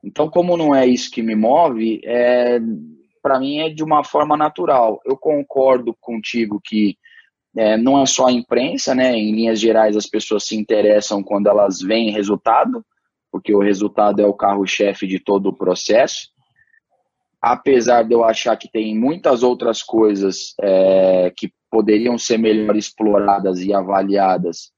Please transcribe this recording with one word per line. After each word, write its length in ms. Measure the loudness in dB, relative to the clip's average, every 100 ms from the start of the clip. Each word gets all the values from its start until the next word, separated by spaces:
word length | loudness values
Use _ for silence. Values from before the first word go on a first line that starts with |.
Então, 240 | -18 -6 -2
como 300 | 0 0 0
não 160 | 2
é 140 | 4 4
isso 240 | 2 -2
que 100 | -6
me 140 | -4 0
move, 640 | 2 4 2 0 -4 -4
é, 560 | -4 0 2 2 2 0 -2 -8 -12 -20 _ _
pra 180 | -2 0
mim 200 | -2 -4
é 100 | -6
de 140 | -6
uma 200 | 0 0
forma 320 | 0 -2 0 0
natural. 640 | -2 -2 0 2 2 0 -6
Eu 100 | -4
concordo 800 | -2 -4 -4 0 2 2 -2 -8
contigo 580 | -10 -10 -6 -4 -4 -6
que, 340 | -4 0 0 -2 _ -20 _ _ _ -2
é, 220 | 0 2
não 240 | 2 2
é 60 | 2
só 180 | 2 2
a 60 |
imprensa, 640 | 0 -2 -2 -2 -6 -4 0
né? 180 | 0
Em 180 | 0 -2
linhas 280 | -2 -2 0
gerais, 360 | 2 4 2 0
as 120 | -4
pessoas 380 | -8 -4 -4 -4
se 100 | -8
interessam 680 | -2 0 4 2 0 -6
quando 240 | -4 -2 2
elas 360 | 2 0 -2
veem 280 | -2 -2 -2
resultado, 760 | -4 -2 -2 0 0 0 -4 -10 _ _ _ _
porque 220 | -12 0
o 60 | 0
resultado 640 | 2 -2 -4 0 0 2
é 20 | 0
o 80 |
carro-chefe 720 | 0 -2 0 -2 -2 -2 -2 -6
de 140 | -6
todo 300 | -2 -2 -2
o 60 | -4
processo. 760 | -4 -4 0 2 2 -2 -16 _ _ _ _ _ _ _ _ _ _ _
Apesar 640 | -2 -2 2 2 4 2
de 140 | 2 2
eu 80 |
achar 340 | 2 0 -2 -4
que 140 | -4
tem 260 | -6 -4 -2
muitas 460 | -2 -2 0 2
outras 400 | 2 0 -2 -4
coisas, 720 | -4 2 2 2 -2 -4 -12 -4
é, 720 | 0 4 4 4 4 2 0 -4
que 160 | -14 _ _
poderiam 480 | -2 2 2 0 -4
ser 220 | -2 0
melhor 360 | 2 0 0 -2
exploradas 840 | -4 _ 0 2 2 0 0 -4
e 120 | -2
avaliadas 1000 | -2 0 -2 0 0 2 0 -4 -8 -16